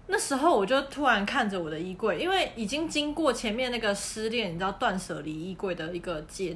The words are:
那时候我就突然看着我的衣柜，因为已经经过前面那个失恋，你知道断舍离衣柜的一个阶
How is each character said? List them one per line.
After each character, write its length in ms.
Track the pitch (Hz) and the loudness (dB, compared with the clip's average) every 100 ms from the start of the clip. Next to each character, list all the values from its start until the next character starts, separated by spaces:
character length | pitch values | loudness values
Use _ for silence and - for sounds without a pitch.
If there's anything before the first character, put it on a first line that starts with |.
| - | -2
那 80 | 392 | 0
时 200 | - 262 | 0 4
候 200 | 330 247 | 6 6
我 80 | |
就 160 | 196 269 | 6 2
突 200 | 277 269 | 2 2
然 220 | 277 214 202 | 4 4 2
看 240 | 254 214 | 2 2
着 100 | 190 | 0
我 80 | 160 | -2
的 100 | 160 | -4
衣 160 | 185 180 | -6 -2
柜， 240 | 214 165 | 0 2
因 100 | 339 | 2
为 220 | 381 311 226 | 2 2 -2
已 80 | |
经 240 | 202 294 320 | -4 -2 -2
经 240 | 302 294 | 0 -2
过 220 | 294 302 | 2 2
前 180 | 233 220 | 2 0
面 200 | 220 254 | -2 -2
那 80 | 240 | 0
个 140 | 214 | 0
失 360 | 202 - 220 220 | 0 -4 -4 -2
恋， 240 | 240 196 | 0 -2
你 0 | |
知 100 | 165 | -2
道 80 | 190 | -2
断 240 | 196 240 185 | 0 0 0
舍 220 | - 156 | -2 -6
离 120 | 156 | -6
衣 220 | 156 180 180 | -6 -8 -4
柜 180 | 196 | -4
的 220 | 175 165 175 | -2 -4 -6
一 40 | |
个 220 | 180 156 | -6 -6
阶 320 | 156 - 180 | -8 -6 -6